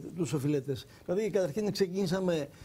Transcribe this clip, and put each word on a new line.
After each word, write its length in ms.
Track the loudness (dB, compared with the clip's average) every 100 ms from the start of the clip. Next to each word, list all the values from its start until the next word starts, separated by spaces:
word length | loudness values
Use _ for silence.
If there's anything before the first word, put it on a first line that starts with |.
| -4 -4
τους 180 | -2
οφειλέτες. 520 | 0 2 2 0 -4 -8 -10 -2
Δηλαδή, 240 | 0 2
καταρχήν 420 | 2 2 0 0
ξεκίνησαμε 760 | 2 0 2 0 2 2 0 -2 -10